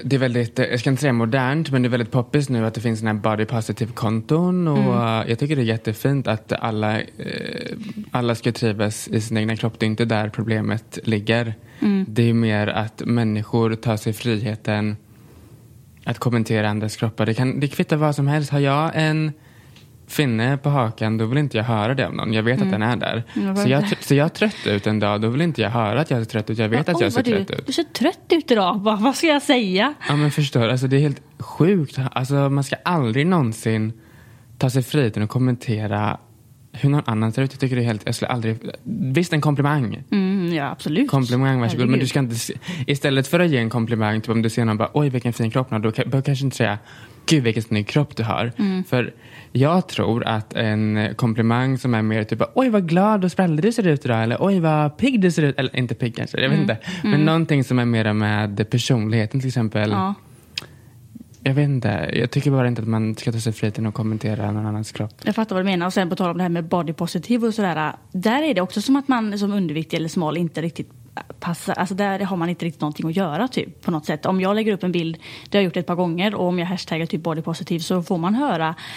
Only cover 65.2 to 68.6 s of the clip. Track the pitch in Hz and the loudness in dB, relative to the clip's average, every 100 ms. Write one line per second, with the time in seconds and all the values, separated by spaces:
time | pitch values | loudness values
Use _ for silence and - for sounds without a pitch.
65.2 | 214 214 214 185 190 185 180 196 175 185 | -4 -2 -2 -2 0 0 0 0 0 0
66.2 | 180 170 180 170 165 180 156 156 170 180 | -2 0 -2 -2 -2 -2 -2 -4 -4 -4
67.2 | - 240 226 220 190 156 151 - - 185 | 0 0 0 0 -2 0 -4 -6 -10 -2
68.2 | 214 262 311 180 | 0 2 0 0